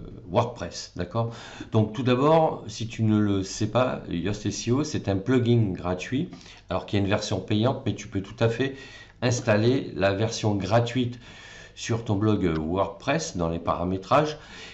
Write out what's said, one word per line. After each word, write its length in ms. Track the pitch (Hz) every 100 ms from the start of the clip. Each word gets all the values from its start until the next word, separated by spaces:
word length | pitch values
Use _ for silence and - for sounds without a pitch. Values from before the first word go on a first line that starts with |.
| - - -
WordPress, 640 | 95 120 - 87 - - -
d'accord ? 320 | 90 113 117 - - - -
Donc 220 | 113 107
tout 100 | -
d'abord, 640 | 117 123 147 165 160 - 113
si 220 | - 113
tu 140 | -
ne 140 | 110 107
le 260 | 104 98
sais 240 | 95 - 104
pas, 340 | 120 127 139 -
Yoast 360 | 85 85 104 104
S 220 | - 113
E 40 |
O, 120 | 127
c'est 240 | 151 - -
un 80 | 95
plugin 560 | 127 127 113 120 104
gratuit, 580 | 87 87 92 - 127 180 - - - -
alors 160 | 90 -
qu'il 140 | 104
y 20 |
a 40 | 98
une 40 |
version 300 | 104 - 95
payante, 440 | - 104 120 - 101
mais 100 | 95
tu 140 | -
peux 100 | 98
tout 160 | 92 -
à 80 | 113
fait 260 | - 135 - - - - -
installer 720 | 123 120 - 104 117 135 - -
la 180 | 98
version 420 | 98 110 - 110 101
gratuite 640 | 90 117 120 131 120 - - - - - -
sur 300 | - - 113
ton 120 | - 98
blog 380 | 110 101 87 80
WordPress 760 | 78 95 98 - - 160 - 92
dans 100 | 82
les 120 | 82
paramétrages. 800 | - 78 87 92 - 135 151 - - - -